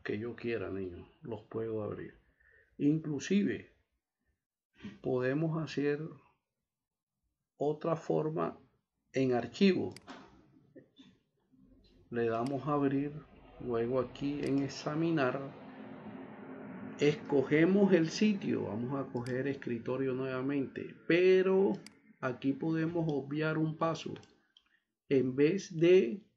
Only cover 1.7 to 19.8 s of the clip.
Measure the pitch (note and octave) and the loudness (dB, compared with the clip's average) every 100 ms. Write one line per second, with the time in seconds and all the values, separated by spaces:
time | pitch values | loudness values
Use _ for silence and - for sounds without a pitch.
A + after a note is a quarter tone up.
1.7 | A2 G#2 F#2+ - - _ _ _ _ _ | -4 -6 -8 -12 -16 _ _ _ _ _
2.7 | - C#3+ D#3 D3+ C#3+ - G3 F#3+ G2 - | 0 2 2 -2 -6 0 2 2 -2 -10
3.7 | _ _ _ _ _ _ _ _ _ _ | _ _ _ _ _ _ _ _ _ _
4.7 | _ - - C#3 B2+ B2+ C#3+ D#3+ D#3+ D3 | _ -16 -10 -4 -2 0 0 -2 -2 -4
5.7 | - C#3+ D3 D#3+ - _ _ _ _ _ | -2 -2 -2 -6 -14 _ _ _ _ _
6.7 | _ _ _ _ _ _ _ _ _ C#3+ | _ _ _ _ _ _ _ _ _ -2
7.7 | D3+ E3+ D#3+ - D#3+ D#3 D#3+ E2 - _ | -2 -2 -2 0 -2 0 -2 -4 -6 _
8.7 | _ _ _ _ C3 C3 B2 - - F#3+ | _ _ _ _ 0 2 2 -2 2 4
9.7 | - G#2+ - - - - - _ _ _ | 4 0 -8 -16 -20 -20 -20 _ _ _
10.7 | - - _ B3+ _ _ _ _ _ _ | -20 -20 _ -20 _ _ _ _ _ _
11.7 | _ _ _ _ A#2+ A#2 A2+ B2+ C#3 C3+ | _ _ _ _ -2 0 0 -2 -4 -2
12.7 | D3 C#3 C#3 C#3+ D3 - - - - B2 | 0 2 0 -2 -6 -16 -20 -20 -12 -4
13.7 | A#2 A#2 C3 B2 B2+ C#3+ D3 C#3 C#3 C#3 | -2 0 0 -2 -4 -4 -2 0 0 0
14.7 | - D3 D3+ E3 D#3+ B2+ C3+ C#3 - - | -4 -6 -2 0 2 0 -2 -8 -12 -18
15.7 | - - - - - - - - - - | -18 -16 -16 -14 -14 -16 -16 -16 -16 -14
16.7 | - - - D3 D3 - C#3+ C3 D3 E3+ | -14 -12 0 0 0 0 0 2 4 6
17.7 | G3 G3 F3+ D#3+ - G#3+ G3 - A#2 G#2 | 6 6 6 4 2 2 2 0 -2 -2
18.7 | G#2 B2 C#3 C3 B2 A#2+ B2+ C#3 C#3 - | -4 -4 -4 -4 -6 -4 -4 -4 -6 -6
19.7 | A#2 | -6